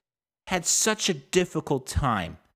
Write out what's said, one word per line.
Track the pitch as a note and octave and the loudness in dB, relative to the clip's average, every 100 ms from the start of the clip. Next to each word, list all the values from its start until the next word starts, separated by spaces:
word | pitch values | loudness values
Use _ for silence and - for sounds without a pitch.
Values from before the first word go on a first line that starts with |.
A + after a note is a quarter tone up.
| _ _ _ _ - | _ _ _ _ -6
had | F3+ - | -4 0
such | - A3 G#3+ - | 2 2 0 -2
a | |
difficult | D3 - F#3 F3 D#3 - C3+ - | -2 0 2 2 -2 0 -2 0
time | - C#3 G#2 E2 D#2+ _ | -2 0 0 -2 -8 _